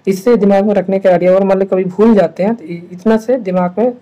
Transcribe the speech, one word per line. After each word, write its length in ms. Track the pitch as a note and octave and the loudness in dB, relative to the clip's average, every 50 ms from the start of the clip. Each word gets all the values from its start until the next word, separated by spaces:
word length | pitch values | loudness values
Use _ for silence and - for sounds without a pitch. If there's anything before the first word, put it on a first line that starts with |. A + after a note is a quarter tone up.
| - | -6
इससे 300 | G3 G3 F#3 - A#3+ A#3+ | -4 -4 -2 0 0 2
दिमाग 280 | F#3 G#3 G3 G3 G3 G3+ | 2 4 2 2 2 2
में 80 | G#3+ G3+ | 2 0
रखने 260 | F#3+ F3+ F#3+ G3 F#3+ | 0 -2 -2 -4 0
का 100 | F#3+ F#3 | 2 2
idea, 260 | F3+ E3+ F3+ F3+ F#3 | 2 2 2 2 2
और 80 | G3 G3 | 2 2
मतलब 240 | F#3+ G3 F#3+ G3 | 2 0 0 0
कभी 160 | F#3+ F#3+ F#3 G3 | -2 -2 -2 -2
भूल 320 | F3+ - - G#3+ A#3 A3 | -4 0 2 2 4 4
जाते 280 | F#3+ E3+ D#3+ - - F#3 | 4 2 0 -2 -4 -4
हैं 120 | G#3+ A#3 | -4 -4
तो 80 | - D#3 | -6 -10
इ-, 180 | E3+ E3+ E3+ F3 - | -14 -14 -14 -14 -18
इतना 260 | F3+ F3+ - A3 A3 | -18 -4 -2 0 0
से 200 | A3 A3 A#3+ C4 | 0 0 -2 -4
दिमाग 380 | B3+ G3 F#3 F3+ F#3 F3+ F3+ F3+ | -2 -2 -2 -2 -2 -2 -2 -2
में 160 | G#3 A#3 B3 B3 - | -2 -2 -2 -4 -4